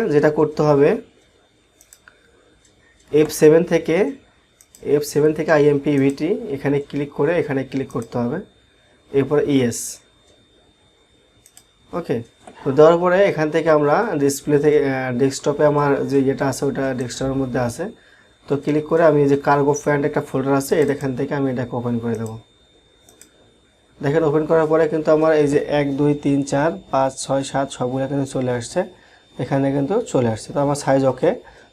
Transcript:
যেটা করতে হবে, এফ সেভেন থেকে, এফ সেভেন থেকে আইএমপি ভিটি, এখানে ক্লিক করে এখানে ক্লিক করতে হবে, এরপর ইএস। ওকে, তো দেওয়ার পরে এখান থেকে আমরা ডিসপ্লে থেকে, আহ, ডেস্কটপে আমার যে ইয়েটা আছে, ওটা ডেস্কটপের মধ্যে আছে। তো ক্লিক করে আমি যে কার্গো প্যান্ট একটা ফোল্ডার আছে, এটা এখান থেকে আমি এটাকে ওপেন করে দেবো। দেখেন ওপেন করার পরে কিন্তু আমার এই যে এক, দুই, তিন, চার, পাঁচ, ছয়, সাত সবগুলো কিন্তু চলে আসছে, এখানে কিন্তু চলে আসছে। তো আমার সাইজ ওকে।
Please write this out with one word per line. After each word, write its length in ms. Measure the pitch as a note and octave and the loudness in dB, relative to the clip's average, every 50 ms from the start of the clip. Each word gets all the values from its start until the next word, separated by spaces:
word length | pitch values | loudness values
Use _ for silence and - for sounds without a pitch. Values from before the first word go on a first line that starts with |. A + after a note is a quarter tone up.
| A3+ F3+ | 2 2
যেটা 220 | D3 D3 D3 D3+ | 2 2 2 2
করতে 320 | D3+ D#3 D#3 D3+ - - | 2 2 0 0 0 0
হবে, 280 | D3+ D3+ C#3+ C#3 C#3+ E3+ G#3+ B3+ - _ _ _ _ _ _ _ _ _ _ _ _ _ _ _ _ _ _ _ _ _ _ _ _ _ _ _ _ _ _ _ _ _ _ _ _ _ _ _ _ - | 2 2 4 4 4 4 2 0 -6 _ _ _ _ _ _ _ _ _ _ _ _ _ _ _ _ _ _ _ _ _ _ _ _ _ _ _ _ _ _ _ _ _ _ _ _ _ _ _ _ 0
এফ 160 | C#3+ D3+ D3+ D3+ | 2 2 2 2
সেভেন 340 | - - E3 D3+ D#3 E3 F3 | 2 4 6 6 6 6 4
থেকে, 320 | - E3+ E3 - - D#3+ F#3 A3+ C#4 C4+ - _ _ _ _ _ _ _ _ _ _ _ _ | 0 -2 -2 -2 0 0 0 -2 -2 -6 -10 _ _ _ _ _ _ _ _ _ _ _ _
এফ 200 | - C3 C#3 D3 | -4 -2 -2 -2
সেভেন 320 | D3 - - D3 D3+ D#3 D#3 | -2 -2 0 2 2 2 0
থেকে 180 | E3 D3+ E3+ | 0 0 2
আইএমপি 460 | D#3+ D3 C#3+ D3 C#3+ C#3 C#3 D3+ D3 C#3 | 2 4 4 4 2 2 0 0 0 2
ভিটি, 300 | C3+ C#3 C#3 - D3 E3+ A3+ B3+ A#3+ C#3+ | 2 0 0 -2 -2 -4 -4 -4 -6 -8
এখানে 300 | C#3 C3+ - C#3 C#3+ C#3+ | -8 -4 -2 -2 -2 -2
ক্লিক 300 | C#3+ - - C#3+ D3 C#3 | -4 -6 -8 -8 -8 -6
করে 220 | - - C#3+ D#3+ F3 E3 | -4 -2 -2 0 0 -2
এখানে 260 | D3 C#3 C3 C3+ C3 | -2 -2 -4 -6 -6
ক্লিক 240 | - - C3+ B2+ - | -6 -6 -8 -6 -6
করতে 300 | - C3+ A#2+ - - B2 | -8 -10 -8 -8 -6 -6
হবে, 200 | A#2+ A#2+ D3 F#3+ G#3 - _ _ _ _ _ _ _ _ _ _ _ _ | -4 -4 -6 -8 -10 -14 _ _ _ _ _ _ _ _ _ _ _ _
এরপর 260 | - C#3 C3+ C#3 D3+ D3 | -2 -2 0 0 0 0
ইএস। 560 | - C#3+ C#3+ C3+ B2 A#2 - - - - - - _ _ _ _ _ _ _ _ _ _ _ _ _ _ _ _ _ _ _ _ _ _ _ _ _ _ _ _ _ _ _ _ _ _ _ _ _ _ | 0 2 0 0 0 -2 -4 -6 -10 -12 -14 -16 _ _ _ _ _ _ _ _ _ _ _ _ _ _ _ _ _ _ _ _ _ _ _ _ _ _ _ _ _ _ _ _ _ _ _ _ _ _
ওকে, 300 | - F3 E3 - C#3 A#2 A#2+ _ _ _ _ - - - - | -12 -10 -6 -6 -6 -6 -8 _ _ _ _ -20 -18 -8 -6
তো 80 | D3 | 0
দেওয়ার 260 | C3 D3+ D3+ D#3+ E3+ E3+ | 4 6 8 8 6 4
পরে 200 | F3 F3+ F3+ F#3+ G3+ | 2 2 2 2 2
এখান 260 | F3+ B2 D3+ D#3 D3+ | 2 0 -2 -4 -2
থেকে 200 | D#3 E3 D#3 E3 | -2 -2 0 2
আমরা 260 | D#3 D3+ D3 D3 D#3 F#3 A#3 A3 E3+ | 2 2 2 2 2 0 0 -2 -2
ডিসপ্লে 440 | D3 C#3 C#3 C#3+ - - D3+ D3 C#3 | 0 0 0 -2 -2 -2 0 0 2
থেকে, 200 | D3+ D3+ D3 D3 C#3 | 2 2 2 2 2
আহ, 280 | C3+ C3 C3 C3 C3 B2 B2 | 0 -2 -4 -4 -4 -2 0
ডেস্কটপে 460 | C3+ C3+ C3+ - - D3 C#3+ - D3+ | 0 0 -2 -2 -4 -4 0 2 2
আমার 420 | C#3+ D3 D3 C#3+ C#3 C#3 - - B2+ | 2 2 2 0 0 0 -2 -2 0
যে 100 | C3+ C#3 | 0 0
ইয়েটা 260 | C3 C3+ C3+ - D3 | 2 0 0 -2 -2
আছে, 180 | C3+ C3 - D3 | -4 -4 -4 -4
ওটা 300 | C#3 A#2+ C#3 C3+ C3+ C3 | -4 -4 -4 -4 -4 -4
ডেস্কটপের 400 | B2+ C3 A#2+ - - C3+ C3+ C3+ | -6 -8 -8 -8 -6 -6 -4 -4
মধ্যে 240 | C3+ C3+ B2 A#2+ C3 | -4 -4 -4 -4 -4
আছে। 260 | B2 A#2+ A#2+ D#3 F3 A3 - - _ _ _ _ _ _ _ _ _ - | -4 -4 -6 -8 -10 -10 -12 -16 _ _ _ _ _ _ _ _ _ -6
তো 80 | C#3+ | -6
ক্লিক 300 | C#3 - D3 D3 D3+ D3+ | -4 -2 -2 -2 -2 -2
করে 160 | - E3 E3 E3+ | 0 0 2 4
আমি 240 | D#3 D3+ D3 C#3+ C#3 | 4 4 4 2 2
যে 80 | C#3 | 2
কার্গো 380 | C#3 - D3+ C#3+ C#3+ C#3 C#3+ C#3 - - | 0 2 0 0 2 2 0 -2 -2 -2
প্যান্ট 220 | D#3 D3 C#3+ C#3+ | -2 0 0 0
একটা 140 | C#3+ - D3 | -2 -4 -4
ফোল্ডার 340 | B2 - - C3 C3 C3+ C#3 | -6 -6 -6 -4 -2 0 0
আছে, 260 | C#3 C#3 - G3+ E3 | 0 0 0 0 0
এটা 120 | C#3 C3 | 0 0
এখান 240 | C3+ - C#3+ C3+ B2+ | -2 -4 -6 -6 -6
থেকে 180 | A#2+ C#3 C#3+ D#3 | -6 -6 -6 -4
আমি 140 | C#3 C#3 C3+ | -4 -4 -4
এটাকে 240 | B2+ B2+ B2 - - | -4 -4 -6 -6 -6
ওপেন 220 | A#2+ A#2+ A#2+ A#2+ A2+ | -6 -4 -4 -4 -4
করে 160 | A#2 A#2 A2+ | -4 -4 -6
দেবো। 240 | A2 A2+ A2 A2 A#2 - _ _ _ _ _ _ _ _ _ _ _ _ _ _ _ - _ _ _ _ _ _ _ _ _ _ _ _ _ _ - | -6 -6 -10 -12 -14 -18 _ _ _ _ _ _ _ _ _ _ _ _ _ _ _ -20 _ _ _ _ _ _ _ _ _ _ _ _ _ _ -2
দেখেন 200 | D3+ C#3 D3 E3 E3 | 2 4 4 4 4
ওপেন 200 | C#3+ C#3+ D#3 D#3 | 4 4 2 2
করার 200 | D3 E3 D#3+ D#3+ | 4 4 4 4
পরে 220 | D3+ D#3+ D#3+ E3 D#3 | 4 4 4 4 2
কিন্তু 200 | D#3+ D#3+ D3+ D#3+ | 0 0 2 4
আমার 220 | D#3 D3+ D#3 D#3+ D#3 | 4 4 4 4 4
এই 120 | D3+ D3 C#3 | 4 4 4
যে 100 | C#3+ D3 | 2 2
এক, 380 | - - D3 D3 C#3+ C#3 C#3 | 0 0 0 0 0 0 0
দুই, 180 | C#3 D3 D3 D3 | 2 2 2 2
তিন, 240 | C#3+ - C#3+ C#3 C#3 | 0 0 0 0 0
চার, 280 | C#3 - D3 C#3 D3 E3+ F#3+ F#3+ - - | 0 0 0 0 0 0 -2 -6 -8 -4
পাঁচ, 220 | - C3+ C3+ C3+ C3+ | 0 0 0 0 -2
ছয়, 260 | - - - C3+ C#3 | -6 -6 -4 -2 -2
সাত 240 | C3+ - - C#3 C#3 C3+ | -2 -4 -4 -4 -4 -4
সবগুলো 380 | - - C3 B2 C3 C3+ C3+ C3+ | -6 -6 -6 -4 -4 -4 -4 -4
কিন্তু 180 | C#3+ C#3 C3+ C3+ | -4 -4 -4 -4
চলে 200 | - C#3 B2+ B2 | -4 -4 -4 -4
আসছে, 300 | B2 A#2 A2+ - - F3+ F#3+ F#3 - - _ _ _ _ _ _ _ - | -4 -4 -6 -6 -6 -6 -6 -6 -8 -20 _ _ _ _ _ _ _ -10
এখানে 340 | C3 - C#3+ C3+ C#3 C#3 | -6 -2 -2 0 0 0
কিন্তু 220 | C#3 C#3+ C#3 C#3 G3 B3 | 0 -2 -2 -2 -2 -4
চলে 280 | - - - C3+ A#2+ A2+ | -2 -2 -2 0 0 0
আসছে। 240 | A2 G#2+ - - | -2 -4 -8 -8
তো 60 | C#3 C#3+ | -4 -2
আমার 160 | C#3+ C#3+ C#3+ | -2 -2 -2
সাইজ 280 | C#3+ - C#3+ C3+ C3+ C3+ | -4 -2 0 0 2 2
ওকে। 260 | C3 B2+ - D#3+ F3 A#3+ - - - - - - _ | 0 0 0 0 -2 -2 -2 -6 -18 -20 -20 -20 _